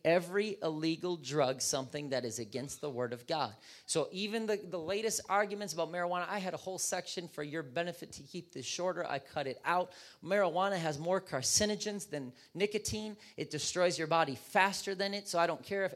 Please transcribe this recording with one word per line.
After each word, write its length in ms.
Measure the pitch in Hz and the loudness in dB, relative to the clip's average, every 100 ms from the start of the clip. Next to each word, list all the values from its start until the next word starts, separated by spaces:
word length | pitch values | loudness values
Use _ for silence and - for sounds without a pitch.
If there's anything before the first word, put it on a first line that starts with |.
every 520 | 160 175 170 190 214 - | 4 4 4 0 0 -2
illegal 540 | 165 156 160 165 180 175 | -2 0 0 0 -2 -4
drug 440 | 131 147 131 131 | -2 2 4 2
something 500 | - 143 131 151 147 | 0 0 -2 -6 -2
that 140 | 127 | -2
is 140 | 120 107 | -2 -4
against 420 | 110 123 139 - | -6 -6 -6 -6
the 80 | 147 | -6
word 240 | 120 123 | -2 -4
of 140 | 120 - | -4 -4
God. 260 | 160 123 101 - - - | -2 -2 -4 -18 -16 -2
So 200 | 160 143 | 0 0
even 340 | 185 208 226 220 | -2 -2 -2 0
the, 140 | 208 202 | 0 -2
the 80 | 175 | -6
latest 420 | 160 202 220 - - | -2 0 0 -2 2
arguments 440 | 196 208 202 202 | 2 4 0 -4
about 180 | 156 165 | -2 -2
marijuana, 380 | 175 175 180 170 | 0 0 0 -2
I 100 | 202 | -2
had 160 | 185 | -2
a 40 | 160 | -4
whole 200 | - 185 | -6 -4
section 480 | - 185 180 - 175 | -2 -2 -4 -6 -8
for 160 | - | -6
your 220 | 151 156 | -6 -4
benefit 480 | 147 123 175 170 - | -4 -2 -2 -4 -10
to 100 | - | -14
keep 300 | 139 180 175 | -12 -12 -10
this 140 | 135 123 | -10 -6
shorter. 380 | - 180 170 | -2 -2 0
I 140 | 170 139 | -2 -4
cut 300 | - 160 139 | -4 -4 -4
it 120 | 123 | -2
out. 260 | - 175 180 - - - | 2 2 0 -6 -20 -12
Marijuana 520 | 156 202 185 160 196 190 | 0 4 4 4 2 2
has 200 | 165 147 | 0 0
more 240 | 165 185 | 2 0
carcinogens 880 | 185 131 127 - 208 208 208 202 - | 2 -2 2 4 4 0 -2 -6 -6
than 240 | 147 127 - - | -6 -6 -12 -10
nicotine. 640 | 165 208 214 214 214 214 208 - - | 0 0 0 -2 -4 -6 -10 -14 -8
It 140 | 147 | -6
destroys 480 | 151 - 180 180 165 | -4 -2 4 4 4
your 80 | 156 | 4
body 300 | 165 156 127 | 4 4 0
faster 580 | - 208 190 190 - | 2 6 6 4 -4
than 180 | 190 196 | -2 -2
it. 140 | 202 202 | -4 -2
So 140 | 170 | 2
I 80 | 170 | 4
don't 80 | 160 | 2
care 200 | - 196 | -2 0
if 100 | 190 | 0